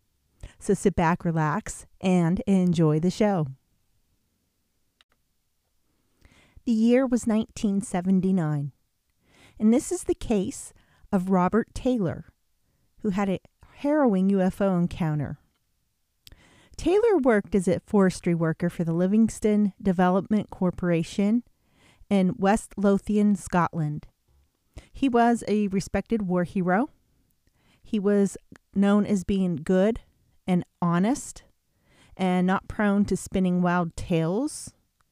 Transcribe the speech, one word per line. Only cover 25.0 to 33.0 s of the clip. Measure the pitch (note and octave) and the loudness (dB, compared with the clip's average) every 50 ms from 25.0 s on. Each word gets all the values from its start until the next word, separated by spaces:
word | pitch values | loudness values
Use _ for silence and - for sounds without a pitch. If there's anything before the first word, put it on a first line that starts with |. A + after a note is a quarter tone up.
| C4+ C4+ | -2 2
was | A#3+ A#3+ A#3 A#3+ A#3+ A3+ - - | 4 4 4 4 2 0 -2 -2
a | G#3 G#3+ G#3 G3 | -2 -2 -2 -2
respected | F#3+ G3 - - - G3 - - A3+ A3 G#3 F3 | -2 -4 -4 -4 -6 -6 -4 -2 -4 -4 -2 -2
war | F3+ F3+ F3 | -2 -2 -2
hero. | - - G3+ F3 F3+ F3+ G3+ C4+ - _ _ _ _ _ _ _ _ _ _ _ _ _ _ _ _ _ _ | -2 -2 -2 0 0 0 0 0 -2 _ _ _ _ _ _ _ _ _ _ _ _ _ _ _ _ _ _
He | - - - G#3+ | -10 -6 -4 -2
was | F#3 G3+ G#3 G3+ G3+ F#3 - - _ _ - - _ _ - | 0 2 2 2 2 0 -2 -6 _ _ -20 -20 _ _ -2
known | G3 G3 G3+ G3+ G#3 G3+ | 2 2 4 4 4 2
as | - G#3 F#3+ F3 | 2 0 -2 -2
being | - G3+ G3 F#3+ F3+ E3+ | -2 -2 0 0 -2 -2
good | - D#3+ - F#3 F#3 F#3+ G#3+ A#3 - - _ _ _ _ _ _ _ _ | -4 -2 0 2 2 2 2 0 -4 -8 _ _ _ _ _ _ _ _
and | - F3+ F3+ - - _ _ | -2 0 0 -2 -4 _ _
honest | F3 E3+ E3+ F3 F#3+ A3+ C#4+ - - - - - - _ _ _ _ _ _ _ _ _ _ _ _ _ - - | -2 0 0 2 0 0 -2 -4 -6 -12 -18 -20 -20 _ _ _ _ _ _ _ _ _ _ _ _ _ -8 -4
and | F#3+ F#3 F3+ F#3 F3+ | -2 0 0 2 2
not | F#3 F#3 - - - | 0 0 -2 -4 -6
prone | - - G#3+ G#3 G3 G3+ | -4 -2 0 2 2 2